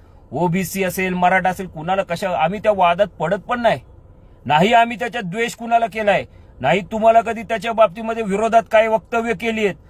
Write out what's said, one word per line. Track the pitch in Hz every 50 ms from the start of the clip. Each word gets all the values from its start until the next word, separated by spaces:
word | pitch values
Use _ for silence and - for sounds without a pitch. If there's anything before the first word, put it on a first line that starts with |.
| - - - - - -
ओबीसी | 123 139 175 175 165 190 190 - - 196 190
असेल, | 180 175 190 185 185 180
मराठा | 180 175 180 190 185 175 185
असेल, | 180 185 190 175
कुणाला | - 160 151 170 190 196 180
कशा, | - 170 165 202 185 180 117
आम्ही | 156 165 196 214
त्या | 170 214
वादात | 208 190 185 170 175 175 202 190
पडत | - - 160 160 196 208 - -
पण | 240 240
नाही. | 240 220 170 127 - - - - - - - - - - - - -
नाही | 117 143 151 175 220 240
आम्ही | 233 233 233 240 190
त्याच्यात | 240 233 180 240 214
द्वेष | 175 170 220 233 233 -
कुणाला | - 233 226 233 233 233 220
केलाय, | - 220 214 202 190 156 - - - - - - - -
नाही | 120 135 165 196 190 -
तुम्हाला | 220 220 214 226 226 226
कधी | 226 226 233 226 226
त्याच्या | 170 233 220 175 233
बाबतीमध्ये | 226 208 220 202 165 233 220 226 226 226 226
विरोधात | 196 190 202 220 226 214 226 220 -
काही | - 214 220 220
वक्तव्य | 220 220 - - - 233 226 233 226
केली | 165 233 226 226 220 214
आहेत, | 196 175 - - -